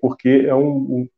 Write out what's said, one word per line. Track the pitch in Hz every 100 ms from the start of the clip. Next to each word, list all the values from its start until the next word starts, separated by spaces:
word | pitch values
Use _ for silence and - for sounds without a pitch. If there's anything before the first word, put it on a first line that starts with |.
porque | 127 - 127 135 143
é |
um, | 135 147
um, | 143 135 127 127